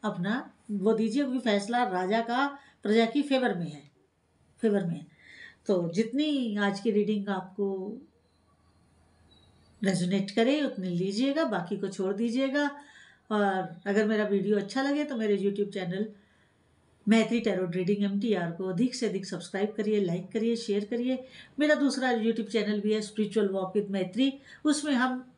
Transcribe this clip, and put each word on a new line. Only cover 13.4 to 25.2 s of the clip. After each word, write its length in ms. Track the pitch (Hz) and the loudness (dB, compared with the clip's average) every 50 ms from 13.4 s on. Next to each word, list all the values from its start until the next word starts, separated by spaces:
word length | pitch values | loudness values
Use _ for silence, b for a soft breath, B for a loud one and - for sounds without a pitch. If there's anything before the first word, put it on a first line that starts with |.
| 202 196 190 185 170 165 - - - 202 | 2 2 2 0 -4 -6 -8 -10 -4 0
अगर 200 | 202 208 220 208 | 2 2 2 2
मेरा 180 | 220 208 208 | 2 0 2
video 320 | 190 202 196 180 202 214 202 | 2 2 0 2 2 2 0
अच्छा 240 | - - - 262 | 0 -2 -4 -2
लगे 220 | 277 285 285 294 294 | 0 0 0 0 -2
तो 140 | 294 269 226 | -2 -2 -2
मेरे 200 | 220 214 202 196 | 0 0 0 2
YouTube 360 | 196 202 196 202 202 202 - | 0 -2 0 0 -4 -2 -2
channel 400 | 196 185 170 180 190 214 214 b b b b b b b b b b _ _ _ _ _ _ _ _ _ - | -6 -4 -4 -2 -4 -4 -6 b b b b b b b b b b _ _ _ _ _ _ _ _ _ 4
मैत्री 320 | 214 226 214 - 226 233 | 4 6 6 4 2 0
tarot 360 | - 226 190 180 185 175 170 | 2 2 0 0 0 -2 -2
reading 280 | 185 180 175 208 202 202 | -2 2 2 2 2 2
एमटीआर 480 | 202 196 202 208 233 208 180 170 170 | 0 0 0 0 2 0 0 0 -4
को 160 | 170 - 190 185 | -4 -4 -4 -4
अधिक 280 | 180 175 240 254 - | 0 0 0 0 0
से 140 | - 240 208 | -2 -2 -2
अधिक 160 | 180 196 196 | -2 -4 -6
subscribe 480 | - 190 175 - - - 190 202 208 - - | -6 -8 -10 -10 -8 -4 -2 -2 -2 -2 -2
करिए, 220 | 208 208 214 208 | -2 0 2 2
like 320 | 196 175 165 185 - - | 2 0 -2 -2 -4 -4
करिए, 240 | - 226 220 233 233 | -4 -2 0 0 0
share 300 | 220 - - 202 208 208 | 0 -2 -2 -2 -2 -2
करिए। 420 | - 240 240 247 254 262 254 B B B B B B B - | -2 -4 -2 0 -2 -2 -2 B B B B B B B 0
मेरा 160 | 294 302 302 | 4 4 4
दूसरा 360 | 294 277 269 - - 254 262 | 4 4 2 2 2 0 0
YouTube 400 | 240 226 214 226 226 226 214 - | 0 2 2 2 0 0 -2 -2
channel 300 | - 226 202 202 214 208 | 0 0 0 2 -2 0
भी 120 | 202 214 214 | 0 0 0
है, 60 | 214 | 0
Spiritual 480 | 208 - - - 214 208 - 220 208 196 | -2 -4 -2 -2 -2 0 2 0 0 2
Walk 300 | 190 190 185 180 - 214 | 0 -2 -4 0 -2 -2
with 120 | 196 190 | -2 0
Maitri, 500 | 196 196 185 180 180 214 262 277 269 B B B B B B | -2 -2 -2 -2 0 2 2 2 2 B B B B B B
उसमें 280 | 302 294 294 285 302 277 | 0 2 2 0 0 0
हम 400 | 240 254 254 254 254 | 2 2 0 -2 -4